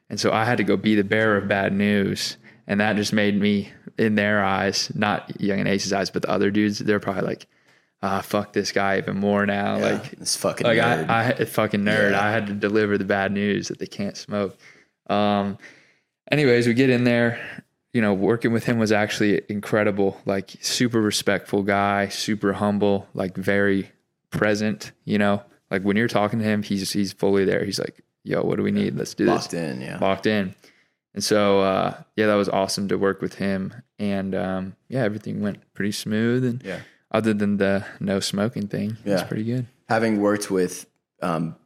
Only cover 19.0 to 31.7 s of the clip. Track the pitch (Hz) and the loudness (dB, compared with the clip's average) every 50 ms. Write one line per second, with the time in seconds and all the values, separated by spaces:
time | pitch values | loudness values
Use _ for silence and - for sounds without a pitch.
19 | 107 104 - - 107 104 98 80 - - 104 104 101 - - 110 107 107 101 101 | 2 0 0 0 2 2 2 2 0 -2 -6 -6 -4 0 0 2 2 2 2 2
20 | 98 98 95 - - - 98 98 95 - - - - - - - 127 123 117 117 | 0 0 -2 -2 -4 -4 -2 -2 -4 -8 -12 -10 -6 -6 -2 0 0 2 2 2
21 | 107 104 98 - - - 101 92 - - - 101 98 98 101 101 101 101 101 101 | 2 2 0 0 0 0 0 0 -2 -2 -2 0 2 2 2 2 2 2 2 0
22 | 101 98 - - - - 110 104 - 101 95 92 104 104 104 101 104 101 101 98 | -2 -2 -4 -6 -4 -4 -2 0 0 -2 0 0 0 0 0 2 2 2 2 0
23 | 98 - - - 101 92 90 - 92 98 101 101 101 101 98 98 92 - - _ | -2 -6 -6 -6 -6 -4 -6 -4 -2 0 0 2 2 2 2 0 -2 -4 -12 _
24 | _ _ _ _ _ _ - - 104 107 107 104 107 107 107 - - - - _ | _ _ _ _ _ _ -4 0 2 2 2 2 0 -2 -4 -6 -8 -16 -18 _
25 | _ - 104 101 104 101 101 104 - - _ _ _ _ - 98 92 101 98 107 | _ -2 0 2 2 2 2 0 -4 -10 _ _ _ _ -4 -2 0 0 2 2
26 | 117 117 - 107 104 104 117 113 110 107 107 104 101 - 101 98 95 - - 101 | 0 0 0 0 0 0 0 -2 0 0 0 -2 -2 -2 -4 -4 -4 -2 -2 -2
27 | 101 92 95 - - 95 98 98 98 92 95 - - 98 95 - - - - - | -2 -2 -2 -2 0 2 2 2 2 2 2 0 0 -2 -4 -4 -6 -8 -10 -14
28 | _ _ _ _ _ - 101 - - 90 90 101 101 101 101 101 101 98 - - | _ _ _ _ _ -4 -2 -2 0 0 0 0 0 0 0 0 0 -2 -2 -4
29 | - - - - - 101 - - - - - 85 82 76 65 64 64 73 - 92 | -6 -8 -4 0 0 2 2 0 -2 -6 -6 -6 -6 -6 -8 -8 -10 -10 -6 -2
30 | 95 95 98 95 - 110 107 107 98 92 - - _ - _ _ _ _ _ _ | -2 0 0 0 0 0 0 0 -2 -4 -8 -12 _ -20 _ _ _ _ _ _
31 | _ _ _ 98 101 - 107 104 104 101 98 98 98 95 | _ _ _ -6 -2 0 2 4 4 4 4 4 4 4